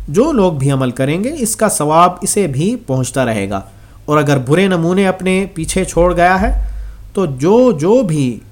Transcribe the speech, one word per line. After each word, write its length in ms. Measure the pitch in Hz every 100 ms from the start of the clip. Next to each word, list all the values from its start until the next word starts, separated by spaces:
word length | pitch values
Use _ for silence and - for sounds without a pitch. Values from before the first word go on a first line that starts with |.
| -
جو 240 | 156 311
لوگ 200 | 262 185
بھی 180 | 147 139
عمل 200 | 139 131
کریں 320 | 120 135 170
گے، 100 | 240 320
اس 180 | 214 -
کا 120 | 214
ثواب 440 | - 147 160 180 -
اسے 260 | 185 208 180
بھی 300 | 131 185 240 -
پہنچتا 380 | 131 127 139
رہے 240 | 120 107 98
گا۔ 100 | 98 - - - -
اور 140 | - 151
اگر 200 | 143 135
برے 280 | 123 165 196
نمونے 400 | 180 160 185 190
اپنے 380 | 185 185 185 196
پیچھے 300 | 165 160 190
چھوڑ 300 | 180 165 175 170
گیا 240 | 175 185
ہے 120 | 233 - - - - - -
تو 140 | 202 175
جو 460 | 127 160 226 254
جو 300 | 156 170 254
بھی 360 | 196 156 127 107 -